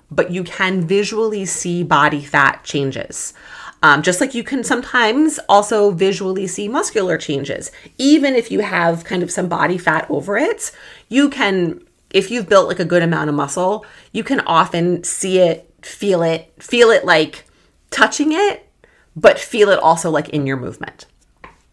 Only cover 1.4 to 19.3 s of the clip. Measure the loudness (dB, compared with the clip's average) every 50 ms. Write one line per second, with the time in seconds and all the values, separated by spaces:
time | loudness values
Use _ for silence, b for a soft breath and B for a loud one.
1.4 | -6 -6 -8 -6 -6 -4 -4 -4 -2 0 2 4 4 2 0 -2 -6 -2 0 2
2.4 | 2 2 2 -2 -6 -6 -4 -4 -2 -2 -4 -6 -10 -10 -12 -12 -12 -14 -14 B
3.4 | B B B B B B B B 4 4 4 4 2 0 0 0 -2 -2 -4 -6
4.4 | -6 -4 -4 -4 -2 -2 -2 -4 -4 -2 0 0 2 2 2 2 2 2 0 -2
5.4 | 0 4 4 4 4 2 2 2 2 2 2 2 0 0 0 -2 -4 -4 -4 -4
6.4 | -6 -6 -6 -8 -6 -4 -4 -4 -4 -2 -2 -2 -2 0 -2 -4 -4 -4 -4 -4
7.4 | -4 -6 -8 -10 -10 -14 B B B B B 0 2 4 4 4 4 2 0 0
8.4 | -2 -2 -2 -2 -2 -2 0 0 0 0 0 -2 -4 -6 -4 -4 -4 -4 -4 -4
9.4 | -4 -2 -2 0 0 0 -2 -2 0 0 0 0 -2 -4 -4 -4 -4 -2 -2 -2
10.4 | -2 -2 -4 -4 -8 -14 -14 B B B B B B B 0 2 2 2 2 0
11.4 | -2 0 0 0 0 -2 -4 -8 -14 _ _ _ _ _ 0 0 0 0 -4 -6
12.4 | 0 4 4 4 4 2 0 -4 -2 0 2 2 2 2 0 -2 -2 -2 -2 -2
13.4 | -4 -4 -4 -2 -2 -2 -2 -4 B B B B B B B -6 -4 -2 -2 -2
14.4 | -2 0 2 0 0 0 0 -2 0 0 -2 -2 -4 -8 -8 -6 -4 0 4 4
15.4 | 4 4 2 -2 -8 _ _ _ -20 -18 -12 -6 -2 0 0 2 2 0 -2 -4
16.4 | -6 _ _ -20 -10 -2 4 4 6 6 6 4 4 4 4 4 2 0 -4 -14
17.4 | -20 _ _ _ _ _ _ _ _ -6 -2 0 0 0 0 0 0 0 0 2
18.4 | 0 0 -2 -4 -10 _ _ _ b b b b b b b 4 4 4